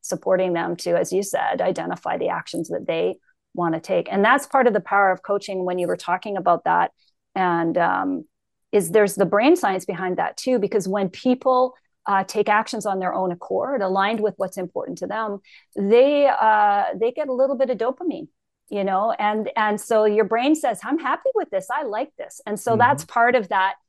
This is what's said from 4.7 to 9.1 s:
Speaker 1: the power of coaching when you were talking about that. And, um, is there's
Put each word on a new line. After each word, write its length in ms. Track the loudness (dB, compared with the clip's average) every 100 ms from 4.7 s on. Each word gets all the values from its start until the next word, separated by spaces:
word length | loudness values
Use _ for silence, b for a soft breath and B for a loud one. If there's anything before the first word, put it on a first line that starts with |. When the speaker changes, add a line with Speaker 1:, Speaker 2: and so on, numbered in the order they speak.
Speaker 1:
the 80 | 2
power 300 | 0 2 2
of 120 | 0
coaching 420 | -2 -4 -4 -6 -4
when 140 | -4
you 80 | -4
were 100 | -4
talking 400 | -4 -4 -4 -4
about 280 | 0 0 2
that. 260 | 0 0 _ _ _ _
And, 440 | -2 0 2 0 2
um, 480 | 0 0 -2 -4 -8 _ _ _ _
is 180 | 0 4
there's 240 | 4 4